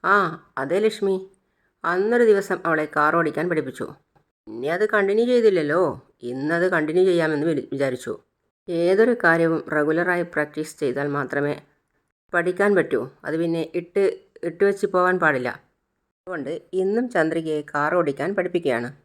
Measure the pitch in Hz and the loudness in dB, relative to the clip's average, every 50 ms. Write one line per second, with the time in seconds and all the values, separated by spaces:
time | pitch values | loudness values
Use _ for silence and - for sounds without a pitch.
0 | - 175 196 208 190 165 160 165 - _ _ - 131 139 165 196 214 220 214 - | 0 2 2 2 2 0 -4 -10 -18 _ _ -8 -4 -2 0 2 2 0 0 0
1 | 202 196 190 190 190 190 _ _ _ _ _ _ _ _ _ _ - 165 175 185 | -2 -2 0 -2 -4 -10 _ _ _ _ _ _ _ _ _ _ -4 -4 -2 0
2 | 196 214 233 240 240 226 208 196 196 202 190 180 185 170 165 156 151 151 - 156 | 0 2 4 4 6 6 6 4 4 -2 -4 -4 0 0 0 0 0 -2 0 2
3 | 147 151 156 170 170 156 - - 156 180 175 156 139 131 127 - - - 143 - | 2 4 4 2 2 0 0 -2 -2 -2 -2 -2 -2 -4 -8 -10 -10 -12 -12 -16
4 | _ _ _ _ _ _ _ _ _ - 107 117 123 143 165 180 208 214 220 214 | _ _ _ _ _ _ _ _ _ -16 -12 -8 -4 -4 -2 0 -2 0 2 0
5 | 196 196 202 214 233 240 247 240 226 220 196 175 156 147 147 170 185 156 123 127 | 0 2 2 2 2 4 2 4 4 4 4 4 0 2 2 2 2 0 -2 -6
6 | - _ _ _ - 120 123 135 139 151 165 170 175 185 185 165 151 151 156 180 | -14 _ _ _ -10 -10 -8 -6 -4 -2 0 0 0 0 0 0 -2 0 2 2
7 | 185 190 180 170 165 156 156 147 143 165 160 143 120 - - 139 139 135 127 123 | 4 4 4 2 2 0 0 0 0 -2 -2 -2 -4 -6 -4 -2 -2 -2 -2 -4
8 | - - 107 - _ _ _ _ _ _ _ _ _ - 175 170 170 175 185 196 | -8 -10 -10 -10 _ _ _ _ _ _ _ _ _ -6 -4 0 2 2 4 4
9 | 220 240 240 240 - 170 165 165 165 165 165 160 - - 156 151 147 147 156 165 | 4 4 2 2 4 2 4 4 4 2 2 0 -4 -2 -2 0 0 2 0 0
10 | 175 185 180 175 175 175 - 156 151 147 147 - 151 151 - - 156 135 123 135 | 0 0 0 -2 -2 -4 -2 -4 -4 -4 -4 -8 -8 -8 -8 -4 -4 -4 -2 -2
11 | 139 147 143 143 139 127 - 143 143 147 147 139 - _ _ _ _ _ _ _ | -4 -4 -2 -4 -4 -4 -2 -2 -2 -2 -4 -6 -10 _ _ _ _ _ _ _
12 | _ _ _ _ _ _ - 175 170 180 180 180 202 208 202 185 151 - - 120 | _ _ _ _ _ _ -2 0 0 0 0 0 2 2 4 2 2 2 0 -2
13 | 107 135 - _ - - 147 160 170 170 165 170 160 160 - 185 175 - _ 202 | -2 -4 -12 _ -10 -6 -4 -2 -2 -2 -2 -2 -4 -4 -6 -8 -8 -4 _ 0
14 | 196 190 190 - _ _ _ - - 170 160 170 196 202 196 196 - 196 196 180 | 0 0 0 -2 _ _ _ -8 -8 -8 -2 0 0 0 0 0 -2 0 2 2
15 | 180 180 185 180 175 156 147 131 127 123 - - _ _ _ _ _ _ _ _ | 2 2 2 4 2 2 2 2 -2 -4 -6 -8 _ _ _ _ _ _ _ _
16 | _ _ _ _ _ - 185 165 139 123 160 - - _ - 185 185 190 208 226 | _ _ _ _ _ -12 -10 -10 -8 -8 -10 -10 -12 _ -4 -2 -2 0 0 -2
17 | 254 247 240 190 160 160 160 165 160 160 156 151 147 - - 147 143 151 - 180 | -2 -2 0 0 0 0 0 -4 -4 -4 -4 -4 -6 -6 -4 -2 -2 0 2 0
18 | 165 143 139 - 143 170 202 196 180 180 175 175 170 143 123 117 120 120 139 _ | 0 0 -2 -4 -4 -4 -2 -2 -4 -2 -2 -2 -2 0 -2 -2 -2 -6 -12 _
19 | _ | _